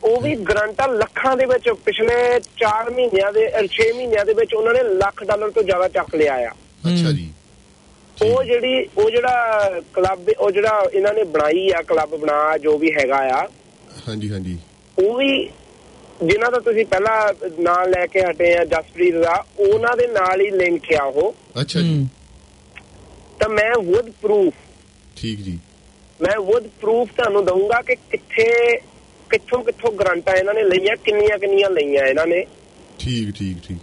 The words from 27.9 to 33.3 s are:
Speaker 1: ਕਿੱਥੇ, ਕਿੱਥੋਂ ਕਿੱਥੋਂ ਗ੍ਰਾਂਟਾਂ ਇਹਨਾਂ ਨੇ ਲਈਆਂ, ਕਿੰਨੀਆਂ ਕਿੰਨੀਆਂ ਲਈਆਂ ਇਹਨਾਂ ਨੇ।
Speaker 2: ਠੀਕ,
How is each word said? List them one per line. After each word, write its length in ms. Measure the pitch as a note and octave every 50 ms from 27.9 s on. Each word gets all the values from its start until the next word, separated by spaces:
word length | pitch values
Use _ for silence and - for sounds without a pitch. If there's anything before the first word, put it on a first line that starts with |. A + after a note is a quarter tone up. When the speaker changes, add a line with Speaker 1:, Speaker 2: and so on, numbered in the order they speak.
| B3
Speaker 1:
ਕਿੱਥੇ, 840 | B3 - - - - - - - A3+ A3 A3+ A#3 A#3+ A#3+ A#3 A#3 A#3 - - - - - - - - - -
ਕਿੱਥੋਂ 340 | - G#3+ - - B3 B3 A#3+
ਕਿੱਥੋਂ 280 | A3+ - - - A#3 G#3+
ਗ੍ਰਾਂਟਾਂ 420 | F#3+ G3+ F#3 F3+ F3 E3+ - F#3+
ਇਹਨਾਂ 200 | F#3 F#3+ G3 G#3
ਨੇ 80 | A3 A3
ਲਈਆਂ, 340 | G3 F3+ F#3+ F#3+ G3+ A3
ਕਿੰਨੀਆਂ 420 | - - - G#3 G#3 G#3 G#3+ G#3+ G3
ਕਿੰਨੀਆਂ 320 | G3 G3 G3 G3 G3 G3
ਲਈਆਂ 320 | F#3+ E3 D3 C#3+ C#3+ C#3 C3+
ਇਹਨਾਂ 220 | C3 C3+ D3 D#3+
ਨੇ। 200 | E3 E3+ F3 G3 - - - - - - - - - - -
Speaker 2:
ਠੀਕ, 320 | - C3 B2 A#2 A2 G#2